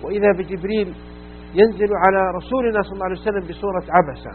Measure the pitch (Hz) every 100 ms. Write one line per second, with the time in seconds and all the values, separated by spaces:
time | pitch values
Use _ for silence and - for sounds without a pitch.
0 | 143 202 202 185 190 190 190 220 190 -
1 | - - - - - 175 220 190 208 196
2 | 185 190 190 180 - 262 240 214 185 196
3 | 185 180 214 202 170 170 202 185 - 170
4 | 151 117 120